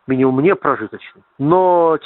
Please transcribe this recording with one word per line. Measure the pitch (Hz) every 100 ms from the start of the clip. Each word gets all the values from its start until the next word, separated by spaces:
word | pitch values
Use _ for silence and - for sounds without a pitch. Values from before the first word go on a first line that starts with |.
| -
минимум | 131 131 131
не | 165
прожиточный. | 190 147 131 107 - - - _ -
Но, | 143 180 185 175 165 156